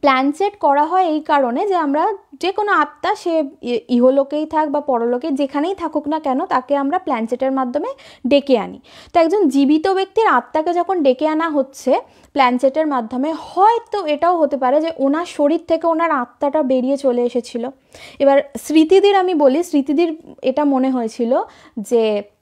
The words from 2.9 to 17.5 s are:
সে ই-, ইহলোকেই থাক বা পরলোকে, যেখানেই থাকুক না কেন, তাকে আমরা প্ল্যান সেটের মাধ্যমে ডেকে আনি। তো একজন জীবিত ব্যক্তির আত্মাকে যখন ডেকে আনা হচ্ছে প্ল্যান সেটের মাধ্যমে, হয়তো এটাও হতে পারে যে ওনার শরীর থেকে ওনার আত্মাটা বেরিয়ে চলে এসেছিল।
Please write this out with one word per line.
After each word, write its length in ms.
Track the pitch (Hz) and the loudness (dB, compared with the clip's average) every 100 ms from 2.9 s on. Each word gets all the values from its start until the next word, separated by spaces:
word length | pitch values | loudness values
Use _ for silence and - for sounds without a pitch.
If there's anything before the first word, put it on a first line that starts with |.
| - 349 | -4 -4
সে 280 | 415 359 320 277 - | -4 -2 -2 -2 -8
ই-, 180 | 240 240 - | -6 -6 -2
ইহলোকেই 580 | 240 254 277 277 302 311 | 2 4 2 0 -4 -4
থাক 220 | 311 311 | -2 -2
বা 120 | 294 | -4
পরলোকে, 500 | 285 247 233 247 311 | -2 -2 -2 -4 -4
যেখানেই 440 | 269 277 294 320 | -4 -2 -2 -2
থাকুক 340 | 392 330 311 285 | -4 -4 -4 -4
না 120 | 311 | -4
কেন, 260 | 302 262 359 | -2 -4 -2
তাকে 300 | 254 254 285 | -4 -2 -2
আমরা 220 | 277 359 | -2 -4
প্ল্যান 280 | 370 247 220 | -4 -4 -4
সেটের 260 | 247 262 | -4 -2
মাধ্যমে 360 | 262 254 269 440 539 - - 247 | -2 -4 -4 -6 -10 -18 -10 2
ডেকে 320 | 285 277 233 | 2 4 0
আনি। 220 | 185 190 _ - - | 0 -12 _ -20 -4
তো 80 | 349 | 0
একজন 280 | 330 403 339 | 2 2 2
জীবিত 400 | 262 277 302 339 | 2 2 2 2
ব্যক্তির 380 | 381 381 - 440 | -2 -2 0 2
আত্মাকে 480 | 262 - 311 311 | 2 0 -4 -2
যখন 280 | 349 349 381 | -2 -2 0
ডেকে 260 | 277 254 302 | 2 2 0
আনা 200 | 311 330 | -2 -2
হচ্ছে 520 | 294 269 - - 330 - _ _ | -2 -4 -6 -2 -2 -2 _ _
প্ল্যান 260 | 285 254 247 | 0 0 2
সেটের 280 | 269 277 320 | 0 0 -2
মাধ্যমে, 480 | 269 226 247 285 320 | -2 -4 -6 -6 -6
হয়তো 680 | - - 403 466 453 415 320 | -8 2 4 2 -2 -6 -2
এটাও 320 | 294 339 359 | 0 2 2
হতে 180 | 294 277 | 0 0
পারে 240 | 254 277 | 0 0
যে 100 | 330 330 | 0 -2
ওনার 280 | 269 302 349 | 0 0 -4
শরীর 340 | - 294 330 330 | 0 0 0 -2
থেকে 180 | 330 330 | -2 0
ওনার 240 | 320 330 | 0 0
আত্মাটা 520 | 294 240 _ 285 302 | -2 -4 _ -2 0
বেরিয়ে 340 | 269 262 254 277 | 0 0 0 0
চলে 260 | 277 240 | 0 0
এসেছিল। 460 | 240 247 233 | 0 -2 -6